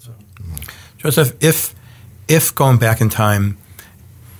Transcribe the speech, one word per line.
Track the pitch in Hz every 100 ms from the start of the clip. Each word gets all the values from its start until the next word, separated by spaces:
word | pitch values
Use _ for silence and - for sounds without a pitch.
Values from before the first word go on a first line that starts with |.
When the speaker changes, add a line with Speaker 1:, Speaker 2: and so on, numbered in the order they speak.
Speaker 1:
So. | 120 117 - - 82 - - - - -
Speaker 2:
Joseph, | 156 160 131 -
if, | 156 - - - - - - - -
if | 160 -
going | - 135 120
back | 113 110
in | 110
time, | - 107 101 101 101 - - - - - - -